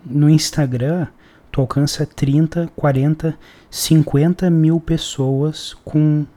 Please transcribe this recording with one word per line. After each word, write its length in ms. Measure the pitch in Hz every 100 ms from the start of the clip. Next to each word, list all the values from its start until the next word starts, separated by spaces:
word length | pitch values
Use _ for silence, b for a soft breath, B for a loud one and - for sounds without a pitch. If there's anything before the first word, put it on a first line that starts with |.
no 240 | - 147 147
Instagram, 800 | 156 - - 139 123 131 175 151 b b b b
tu 100 | -
alcança 460 | 127 139 147 - 147
trinta, 640 | - 139 143 160 170 165 -
quarenta, 640 | 147 131 143 156 160 151 B B B
cinquenta 800 | - - 160 147 139 160 180 180
mil 280 | 165 156 165
pessoas 960 | 160 160 - - 131 135 151 156 - -
com 420 | - 151 151 151 147